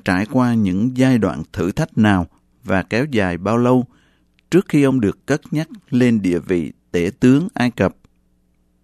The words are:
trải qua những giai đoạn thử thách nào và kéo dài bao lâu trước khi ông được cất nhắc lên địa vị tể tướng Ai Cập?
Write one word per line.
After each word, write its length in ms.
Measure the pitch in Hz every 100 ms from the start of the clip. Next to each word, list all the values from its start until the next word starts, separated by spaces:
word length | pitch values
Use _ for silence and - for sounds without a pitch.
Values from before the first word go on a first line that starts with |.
| -
trải 200 | 90 104
qua 280 | 131 123
những 440 | 117 101 90 120 127
giai 200 | 131 127
đoạn 260 | 95 67 82
thử 180 | - 90
thách 260 | 107 160 -
nào 300 | 107 95 87 _ _ _
và 200 | - 95
kéo 220 | 85 107 151
dài 260 | 117 95 85
bao 200 | 95 117
lâu 280 | 123 127 123 _ _ _ _ _ _
trước 140 | 170 -
khi 140 | 151
ông 160 | 139 131
được 260 | 101 - -
cất 280 | 143 -
nhắc 160 | 147 - 214 _
lên 320 | 123 123 113
địa 180 | 95 87
vị 340 | - 90 73 - _
tể 200 | 87 87 -
tướng 280 | 127 135 180
Ai 180 | - 123
Cập? 240 | - 92 - _ _ _ _ _ _ _ _